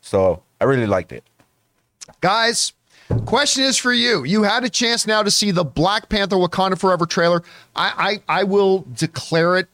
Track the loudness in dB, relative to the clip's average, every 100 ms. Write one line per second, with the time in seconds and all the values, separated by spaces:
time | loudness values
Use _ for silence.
0 | -2 2 2 0 _ _ 0 0 0 -2
1 | -4 -18 _ _ _ _ _ _ _ _
2 | -20 -4 -2 0 0 -2 -6 _ _ _
3 | _ -6 -2 0 0 0 0 0 0 0
4 | 0 0 0 0 2 0 -2 -2 -2 -2
5 | 0 0 2 0 0 0 -2 0 0 0
6 | -2 -2 0 0 0 0 0 2 0 2
7 | 0 0 2 0 -2 -20 -14 -4 -4 -2
8 | -2 -4 -2 -2 2 2 4 2 -2 -6
9 | -6 -6 -2 0 2 2 -2